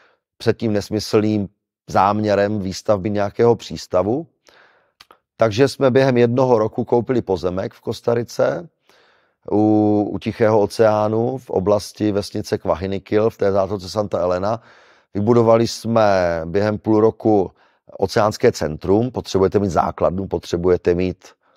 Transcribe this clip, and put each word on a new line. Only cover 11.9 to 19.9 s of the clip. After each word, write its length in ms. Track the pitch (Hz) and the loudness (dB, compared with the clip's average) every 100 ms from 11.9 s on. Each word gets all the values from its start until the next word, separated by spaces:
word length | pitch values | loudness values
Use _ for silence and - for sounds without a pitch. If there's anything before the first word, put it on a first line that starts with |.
| - 107 | -4 -2
vesnice 460 | 98 101 104 - 104 | -2 -4 -10 -6 -6
Kvahiniquil 720 | 95 80 95 98 - 107 110 | -2 -4 -4 -8 -2 0 0
v 80 | - | 0
té 140 | 101 | 0
zátoce 380 | 98 95 101 90 | 0 -2 -4 -6
Santa 300 | 101 104 95 | -6 -4 -2
Elena. 420 | 90 90 98 117 - _ _ _ _ | -2 -2 -2 -6 -10 _ _ _ _
Vybudovali 540 | 101 104 120 113 113 113 | -4 2 4 6 4 2
jsme 760 | - 110 113 107 95 87 85 82 | -4 -2 2 4 4 0 -2 -4
během 320 | 95 104 107 | -2 -2 -2
půl 240 | - 107 | 0 2
roku 500 | 110 - 110 104 87 - _ _ - - | 2 2 2 2 0 -6 _ _ -20 -6
oceánské 540 | 95 117 107 - 120 | -2 0 0 2 0
centrum. 600 | - 76 78 85 101 123 | 0 -6 -6 0 0 0
Potřebujete 480 | 101 - 95 95 104 | -6 -4 0 2 2
mít 100 | 101 | 0
základnu, 580 | 82 76 | 0 -2